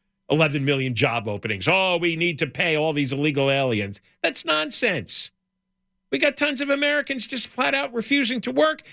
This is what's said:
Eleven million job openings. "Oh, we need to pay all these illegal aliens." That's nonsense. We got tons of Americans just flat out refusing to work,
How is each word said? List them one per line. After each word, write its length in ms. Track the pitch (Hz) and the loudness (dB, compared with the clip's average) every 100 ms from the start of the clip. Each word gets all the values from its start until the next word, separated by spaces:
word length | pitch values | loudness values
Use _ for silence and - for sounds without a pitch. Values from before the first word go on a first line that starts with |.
| _ _ - | _ _ 0
Eleven 340 | 151 156 143 | 2 2 2
million 320 | 135 139 131 113 | 0 0 0 0
job 320 | 135 117 107 | 0 0 -2
openings. 400 | 104 110 101 135 | -4 -4 -2 2
"Oh, 300 | 190 190 175 | 2 2 2
we 180 | 175 165 | 0 0
need 240 | 175 151 | -2 0
to 80 | 151 | -4
pay 300 | - 180 156 | -2 0 2
all 160 | 156 | 2
these 180 | 147 139 | 0 0
illegal 400 | 135 147 143 135 | 0 0 2 2
aliens." 480 | 139 135 110 101 98 _ _ | 2 2 0 -2 -8 _ _
That's 220 | 330 - 330 | -6 -4 -2
nonsense. 880 | 311 311 - 240 156 95 - - _ _ _ _ _ _ _ - | 0 0 -2 0 -2 -4 -6 -8 _ _ _ _ _ _ _ -4
We 80 | 269 | 0
got 200 | 294 277 | 2 2
tons 240 | 294 262 | -2 -2
of 80 | 277 | 0
Americans 580 | 277 294 294 285 269 - | 0 2 0 -2 -4 -4
just 200 | 262 - | -6 -6
flat 280 | - 277 277 | -2 0 0
out 180 | 285 | -2
refusing 460 | 233 - 285 233 254 | -4 0 2 2 -2
to 100 | 247 | -2
work, 320 | 262 311 311 - | 2 2 0 -8